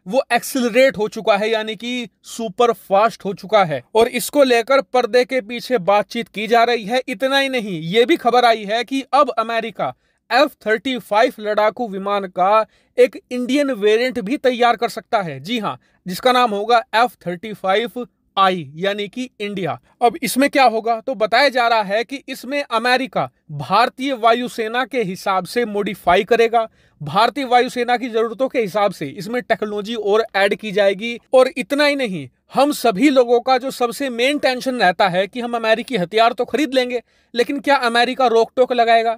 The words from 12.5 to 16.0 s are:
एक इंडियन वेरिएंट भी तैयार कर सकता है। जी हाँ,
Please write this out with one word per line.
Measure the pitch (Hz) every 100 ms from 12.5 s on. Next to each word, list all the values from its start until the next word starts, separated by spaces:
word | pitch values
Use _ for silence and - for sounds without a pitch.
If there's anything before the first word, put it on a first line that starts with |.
| 220 214 _ _ -
एक | 247 - -
इंडियन | 247 247 277 277
वेरिएंट | 220 208 220 254 247
भी | 196 294
तैयार | 254 240 240 233
कर | 226
सकता | 226 - 220
है। | 170 135
जी | 160 240
हाँ, | 190 123 _ _